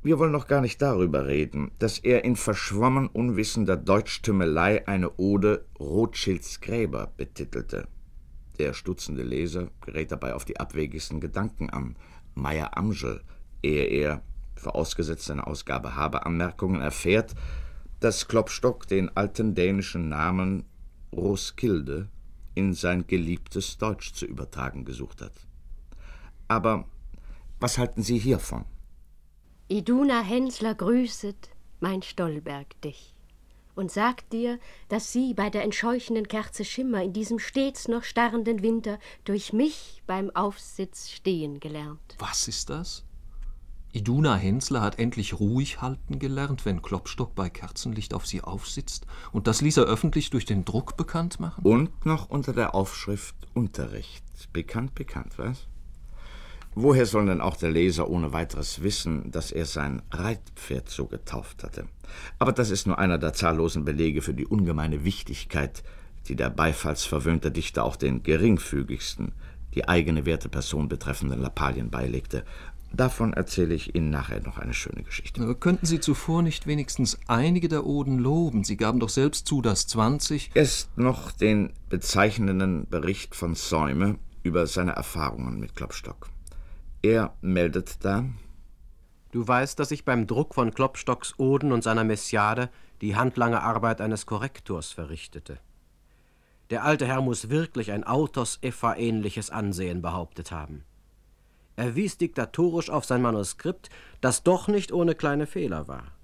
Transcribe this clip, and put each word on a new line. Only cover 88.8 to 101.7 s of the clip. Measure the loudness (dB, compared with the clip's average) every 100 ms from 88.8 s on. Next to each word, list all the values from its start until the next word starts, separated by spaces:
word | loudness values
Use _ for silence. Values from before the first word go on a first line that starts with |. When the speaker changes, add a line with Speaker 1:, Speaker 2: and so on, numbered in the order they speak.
| -20 -20 -20 -20 -6
Speaker 4:
Du | -4 4
weißt, | 4 4 -2
dass | -2
ich | -2
beim | 2 2 2
Druck | 2 0
von | 2 0
Klopstocks | 4 2 2 -2 -2 -2 0
Oden | 4 4 4
und | 4
seiner | 4 4
Messiade | 4 2 2 4 4 2 -2 -6 -20 -6
die | -2
handlange | 2 2 4 2 4
Arbeit | 2 2 2 2
eines | 0 -2 -2
Korrektors | -4 -4 -8 -6 -6 -6
verrichtete. | -10 -8 -8 -10 -16 -14 -16 -16 -20 _ _ _ _ _ _ _ _ _
Der | -2
alte | 2 2 2
Herr | 2
muss | 2 0 0
wirklich | 0 0 -4 -2
ein | -2
Autos | 0 2 2 0 -2 -2
Epha | -6 0 0 2
ähnliches | 0 2 0 -4 -6
Ansehen | -2 -2 -2 -2 -2
behauptet | -2 -4 -6 -10 -10
haben. | -8 -10 -12 -16 _ _ _ _ _ _ _ _